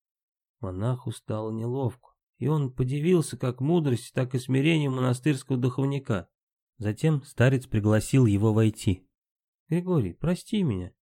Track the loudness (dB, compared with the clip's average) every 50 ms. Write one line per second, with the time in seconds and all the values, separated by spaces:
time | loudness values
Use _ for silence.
0 | _ _ _ _ _ _ _ _ _ _ _ _ -10 -8 -6 -4 -2 -2 -4 -4
1 | -6 -10 -12 -10 -10 -10 -8 -8 -6 -6 -6 -6 -6 -6 -4 -4 -4 -4 -6 -8
2 | _ _ _ _ _ _ _ -6 -2 -2 0 0 -2 -2 -2 -4 -4 -2 -2 -2
3 | 0 2 2 2 2 0 -4 -6 -4 -4 -4 -2 -2 0 0 2 2 2 0 -2
4 | -2 -4 -4 -4 -4 -2 -2 -4 -2 -2 0 0 2 2 2 2 0 0 -2 0
5 | 0 0 -2 0 0 -2 -2 -2 -2 -4 -2 -2 0 -2 0 -2 -2 -2 -2 -4
6 | -4 -4 -4 -4 -6 -8 _ _ _ _ _ _ _ _ _ -8 -6 -6 -4 0
7 | 0 0 0 0 -2 -4 0 2 4 4 4 2 0 -2 -2 0 2 4 4 2
8 | 2 2 4 4 6 6 4 4 4 4 4 4 4 2 2 0 0 -2 -2 -2
9 | -4 _ _ _ _ _ _ _ _ _ _ _ _ -4 -4 -2 0 0 0 0
10 | 0 -2 -4 -4 -2 -2 -2 -4 -4 -4 -2 -2 0 0 -2 -2 -6 -10 -14 _